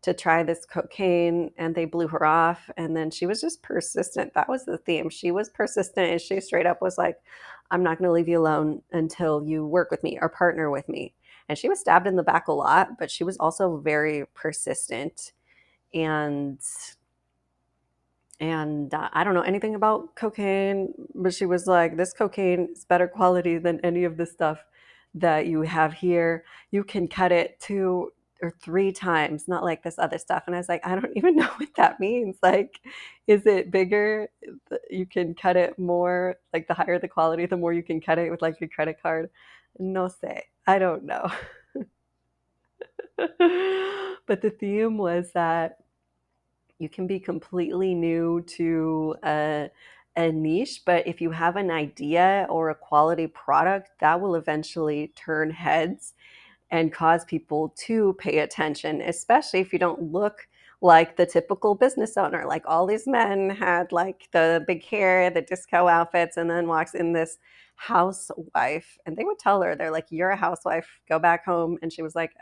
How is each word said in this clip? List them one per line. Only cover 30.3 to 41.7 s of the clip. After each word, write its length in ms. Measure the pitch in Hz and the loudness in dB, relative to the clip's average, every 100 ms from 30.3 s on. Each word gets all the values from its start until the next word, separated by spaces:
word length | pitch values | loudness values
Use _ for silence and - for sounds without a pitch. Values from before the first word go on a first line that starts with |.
| 180 - | -4 -4
And 80 | |
I 40 | 175 | -6
was 100 | 180 | -4
like, 160 | 170 180 | -4 -2
"I 80 | |
don't 160 | 190 247 | -4 -4
<laughs> 40 | 208 | 2
even 180 | 359 | 4
know 140 | 302 - - | 4 2 -4
what 180 | 302 | -8
that 240 | - - - | 2 2 4
means. 380 | 202 247 202 - | -2 -2 -4 2
Like, 380 | 185 196 247 - 262 - - - - | 4 4 0 -8 -20 -18 -18 -8 4
is 180 | 208 | 6
it 260 | 214 190 180 | 6 4 2
bigger? 580 | 190 185 208 208 214 214 _ - - - - - | 0 2 2 2 -2 -6 _ -20 -20 -10 -10 -8
You 160 | 185 | -8
can 300 | 185 185 170 | -4 -2 -4
cut 220 | 170 185 180 | 0 2 4
it 200 | 175 - | 2 -2
more, 600 | 175 175 180 180 180 - - | -2 0 2 0 -2 -6 -6
like, 140 | 165 165 | -6 -4
the 60 | |
higher 220 | 175 170 175 | -2 0 0
the 80 | 175 | -2
quality, 360 | - 160 165 | 0 2 0
the 120 | 175 180 | -2 -2
more 160 | 170 | 0
you 100 | 170 | -2
can 160 | 165 160 | -4 -6
cut 160 | 165 165 | 0 0
it 120 | 165 | 0
with, 100 | 170 | -2
like, 180 | 165 160 | -4 -4
your 80 | 160 | -10
credit 320 | - 156 156 | -4 -6 -4
card?" 280 | 165 160 175 _ - - _ - | -4 -4 -6 _ -20 -20 _ -10
No 280 | 185 185 185 | -6 -2 -4
sé. 340 | - - - - _ - | -6 -12 -12 -14 _ 2
I 120 | 196 | 2
don't 240 | 185 156 | 2 -2
know. 260 | 139 - 175 - - - _ | -6 -6 -6 -8 -14 -20 _